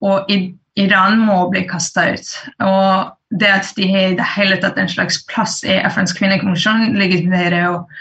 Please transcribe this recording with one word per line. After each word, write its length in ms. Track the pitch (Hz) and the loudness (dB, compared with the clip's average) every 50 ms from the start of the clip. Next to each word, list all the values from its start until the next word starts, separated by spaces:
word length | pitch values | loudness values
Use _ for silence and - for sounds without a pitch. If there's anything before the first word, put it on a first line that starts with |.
og 280 | 202 196 196 190 190 - | -2 0 0 0 0 0
i-, 220 | 202 196 180 185 - - _ _ | 0 0 0 -4 -8 -14 _ _
Iran 460 | _ 202 196 185 202 190 185 196 220 226 | _ 0 2 2 4 4 4 4 4 4
må 260 | 220 214 196 180 180 | 4 4 4 2 2
bli 180 | 175 190 185 180 | 0 -2 -4 -4
kastet 540 | - - 165 - - - 185 165 190 185 - | -4 -6 -6 -6 -4 -2 -2 0 0 -2 -4
ut. 140 | - - - - - - - - | -8 -12 -14 -14 -16 -16 -8 -2
Og 560 | 202 190 190 190 190 190 190 190 - - - _ _ _ | 0 2 2 4 4 2 2 0 -2 -6 -12 _ _ _
det 180 | 220 175 208 202 | -2 0 2 2
at 220 | 196 196 196 - | 2 2 0 -4
de 140 | - - 190 | -4 -2 0
har 200 | 185 196 190 190 | 0 2 2 2
i 100 | 185 185 | 0 0
det 100 | 175 - | -2 -2
hele 300 | - - 202 202 190 190 | -4 -2 -2 0 0 0
tatt 220 | 180 185 - - 196 | 0 -2 -2 -2 -2
en 100 | 190 175 | -4 -2
slags 320 | - - 185 - - - | -2 -4 -4 -4 -4 -6
plass 380 | - - - 226 202 - - - | -8 -6 -4 -4 -2 -2 -4 -6
i 120 | - 202 190 | -2 -2 -2
F 220 | 190 190 185 - - | 0 0 -2 -2 0
N's 160 | 190 - - | -2 -2 -2
kvinnekommisjon, 800 | - 202 190 196 185 202 196 180 156 - 214 220 226 226 226 | -2 0 0 0 0 0 0 0 0 2 2 2 2 2 0
legitimerer 720 | 220 196 196 180 185 170 160 180 185 180 175 175 175 175 175 | 2 0 2 2 2 0 0 0 0 0 0 0 0 0 0
jo, 140 | 180 175 175 175 - - - | 0 -2 -4 -8 -12 -18 -20